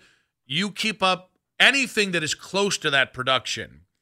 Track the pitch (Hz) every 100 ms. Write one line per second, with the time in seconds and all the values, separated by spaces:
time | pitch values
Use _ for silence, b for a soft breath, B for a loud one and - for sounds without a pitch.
0 | b b b _ _ 143 202 - 220 208
1 | 190 180 - _ _ - 202 269 254 -
2 | 196 170 156 - - 196 202 - 156 139
3 | 127 127 127 131 - - 92 71 _ _